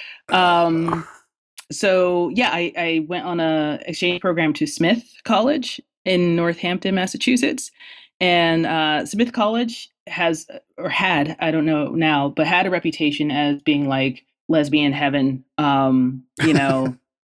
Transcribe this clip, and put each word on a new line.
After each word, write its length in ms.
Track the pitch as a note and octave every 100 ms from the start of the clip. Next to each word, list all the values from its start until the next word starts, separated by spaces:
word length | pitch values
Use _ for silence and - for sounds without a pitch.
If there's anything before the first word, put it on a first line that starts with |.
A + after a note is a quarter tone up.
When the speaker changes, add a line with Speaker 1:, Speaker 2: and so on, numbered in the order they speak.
| - - -
Speaker 1:
Um, 640 | F#3 F3+ E3+ E3+ E3 E3
Speaker 2:
Ugh. 120 | E3 D#3+ - _ _ _ - -
Speaker 1:
so 560 | - G3+ F#3 F3+ F3 F3
yeah, 160 | F#3+ A#3+
I, 200 | E3+ F3 -
I 300 | E3+ D#3+ D#3
went 160 | F3
on 160 | F3+ E3+
a 400 | D#3+ D#3+ D3+ D3 -
exchange 340 | D#3+ F3+ F3
program 320 | F#3 E3+ D#3+
to 120 | D3+ D3
Smith 360 | - D#3+ A#3+ - -
College 560 | - G3+ A#3+ D4+ A#3+ - - _
in 320 | - F3+ F3 E3+
Northampton, 580 | E3+ E3+ F3 F3+ F#3+
Massachusetts. 760 | F#3+ F#3 - - B3+ C4 B3+ - _ - - - -
And, 440 | F#3 F3 E3 E3
uh, 420 | E3 D#3+ D#3 D3+ D3
Smith 260 | G#3 A#3
College 580 | A#3+ G#3 A3+ A#3+ - - _ -
has, 400 | - E3+ D#3+ - - _ -
or 100 | -
had, 480 | - F#3+ D#3+ C#3+ -
I 100 | E3
don't 160 | D#3+ D3+
know 220 | D3+ D3
now, 380 | E3 D#3 D3 C#3+
but 180 | D3 D3+
had 200 | F3+ F#3+
a 40 |
reputation 600 | F3 E3+ - D3+ D3 D3+
as 300 | C#3+ D3 C#3+
being, 260 | - C#3+ C#3+
like, 360 | C3+ C3+ B2+ _ _ -
lesbian 440 | D#3+ C#3+ D3+ D3
heaven, 520 | C#3 C#3+ C#3 C3+ C3 - -
um, 640 | D3 C#3 C3+ C3 B2+ C3 - -
you 100 | D#3
know, 420 | D3 C#3 C3 C3 B2+ _ _